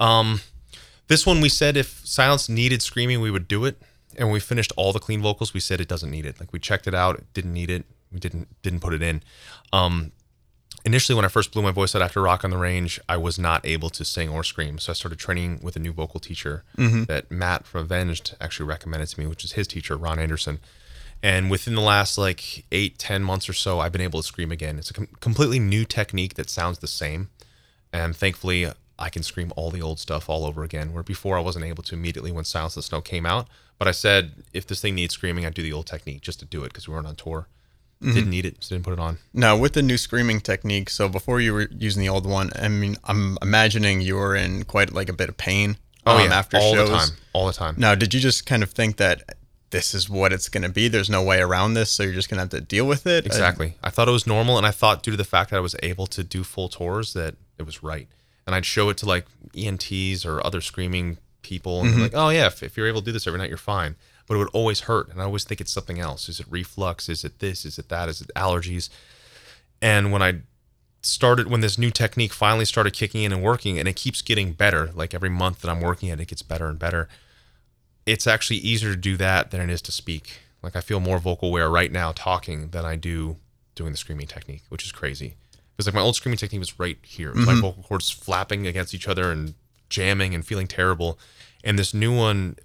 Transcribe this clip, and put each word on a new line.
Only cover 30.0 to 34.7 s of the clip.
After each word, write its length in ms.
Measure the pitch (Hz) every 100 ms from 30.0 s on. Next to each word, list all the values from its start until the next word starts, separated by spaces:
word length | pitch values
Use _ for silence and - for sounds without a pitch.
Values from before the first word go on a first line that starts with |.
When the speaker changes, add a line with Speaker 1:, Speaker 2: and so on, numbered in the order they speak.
| - 76 78
Speaker 1:
all 160 | 80
over 180 | 78 76
again, 280 | 78 76 76
where 100 | 82
before 360 | 85 95 98 92
I 20 |
wasn't 240 | 85 87
able 180 | 80 82
to 100 | 85
immediately 360 | 85 85 82 69
when 140 | 85
Silence 320 | 78 85 80 73
in 40 |
the 40 |
Snow 160 | - 80
came 240 | - 87
out. 240 | 82 104 120 - _ -
But 100 | 95
I 40 |
said, 400 | 90 107 98 82 71 -
if 140 | 90
this 140 | -